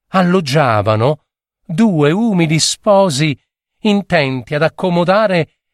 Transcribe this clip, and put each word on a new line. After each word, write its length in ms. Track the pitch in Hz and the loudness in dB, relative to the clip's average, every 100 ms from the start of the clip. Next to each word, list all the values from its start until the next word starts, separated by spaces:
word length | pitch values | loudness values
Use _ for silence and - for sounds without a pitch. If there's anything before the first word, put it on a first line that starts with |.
| _ | _
alloggiavano 1200 | 185 175 185 147 151 135 107 101 107 120 147 _ _ _ _ | -2 0 0 0 0 0 0 0 0 0 -2 _ _ _ _
due 480 | - 160 226 165 147 | -10 0 0 2 2
umili 480 | 185 233 185 165 156 | 2 0 0 0 0
sposi 800 | - - 220 196 190 131 156 127 _ _ _ _ | -2 -4 0 2 2 0 -4 -4 _ _ _ _
intenti 720 | 214 202 185 170 135 131 120 151 | -2 -2 0 -2 -2 -4 -6 -4
ad 80 | |
accomodare 960 | 160 - 190 175 175 196 214 180 147 _ _ | -4 -2 -2 -2 0 0 0 -2 -4 _ _